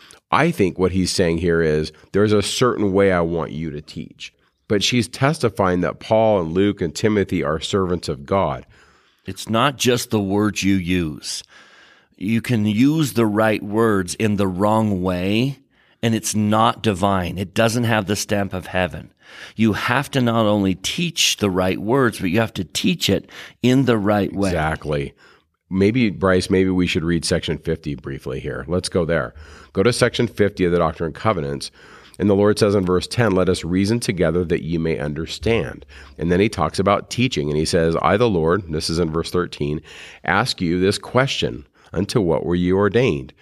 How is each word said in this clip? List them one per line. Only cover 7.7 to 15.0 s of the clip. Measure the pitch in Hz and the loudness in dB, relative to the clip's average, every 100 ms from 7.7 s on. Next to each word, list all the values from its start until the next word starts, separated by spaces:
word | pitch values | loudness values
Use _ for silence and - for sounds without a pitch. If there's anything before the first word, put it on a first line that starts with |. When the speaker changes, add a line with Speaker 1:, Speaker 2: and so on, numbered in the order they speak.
| 101 92 87 - | -2 0 -2 -4
Speaker 1:
of | 69 69 | -8 -2
God. | 98 82 64 - _ _ _ _ _ - | 0 0 -4 -10 _ _ _ _ _ -14
Speaker 2:
It's | 95 - | -10 -4
not | 113 139 123 | 0 0 0
just | 123 120 - | 0 0 0
the | 110 | -2
words | 98 101 107 95 | 0 0 0 0
you | 98 | 0
use. | 98 85 90 82 67 - - - - - - - _ _ - | 0 0 -2 -2 -6 -10 -12 -14 -20 -20 -20 -20 _ _ -8
You | 98 113 | -2 -2
can | - 120 107 | 0 0 2
use | 104 135 160 139 | 4 4 2 0
the | 104 113 | 2 2
right | 104 110 107 | 2 2 0
words | 104 107 113 101 90 | -2 0 2 2 -2
in | - 107 101 | -2 0 2
the | 98 | 0
wrong | 90 104 110 107 95 | 0 2 2 2 0